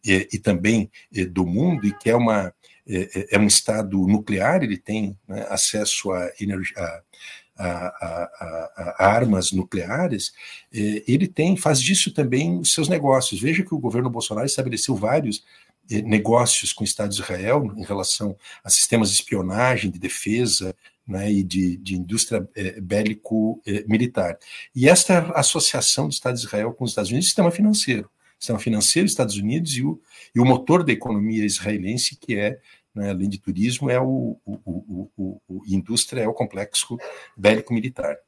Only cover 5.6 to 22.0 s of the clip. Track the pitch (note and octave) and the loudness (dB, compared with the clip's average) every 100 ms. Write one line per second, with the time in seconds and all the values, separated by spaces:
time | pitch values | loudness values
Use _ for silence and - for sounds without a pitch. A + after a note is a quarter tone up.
5.6 | - G#2+ G#2 - G2+ F2+ F2+ - G2+ F#2+ | -2 -2 -2 -4 -4 -4 -6 -6 -6 -4
6.6 | F#2 - E2+ E2 _ - - - _ - | -6 -8 -10 -10 _ -20 -20 -20 _ -8
7.6 | F2+ F2 F2+ - E2+ E2 F2 - E2 E2 | -6 -4 -8 -8 -8 -6 -8 -10 -12 -10
8.6 | D#2+ - F2 - F#2+ A2 B2 F#2+ F2 F#2+ | -12 -10 -10 4 4 6 4 2 2 -2
9.6 | F#2 G2 E2+ C3 F3+ G#2+ - - - - | -2 -6 -4 -2 -2 -2 -6 -12 -20 -20
10.6 | _ A#2 G#2 G#2 - C#3 F#3 - E3 F#3 | _ -4 -2 -2 0 2 2 0 0 2
11.6 | D#3+ C#3+ - F#3+ - - C3+ B2+ E3 F3 | 2 2 2 2 2 0 0 0 0 0
12.6 | E3 - D3+ F3 C#3 C3 - F#2+ C3 E3+ | 0 0 0 2 4 4 2 -2 0 0
13.6 | F#3 - B2 A#2 B2+ A#2 - G#2+ C#3 - | -2 -2 -2 0 -2 -4 -4 -4 -2 -2
14.6 | B2+ A2 - A2 G#2+ D3 C3 G2+ _ - | -2 -2 -2 0 2 0 0 -6 _ -20
15.6 | _ _ _ A2 A2 G#2+ A2 A2+ A#2+ - | _ _ _ -4 2 2 4 4 4 2
16.6 | - - G2+ - G#2 G2 F#2 F2+ G2+ D3 | -2 -4 -4 -2 -4 -4 -6 -4 0 0
17.6 | A2 G#2+ F#2 G2 F2+ - G#2 F#2+ - - | 0 -6 -6 -4 -2 -2 -4 -8 -16 -18
18.6 | - - - A#2 G2+ G2+ - G2+ F#2 G2+ | 0 2 4 2 4 0 -2 -4 -2 2
19.6 | B2+ A#2 G2+ F2 F#2 - G2 A2+ A#2+ - | 2 2 -2 -4 -8 -6 -2 0 2 0
20.6 | F#2 - - _ - F#2+ G#2 G2+ F#2 F#2 | -4 -10 -20 _ -10 -4 2 2 2 0
21.6 | F#2 F2+ F#2+ F#2 | 0 -2 -6 -6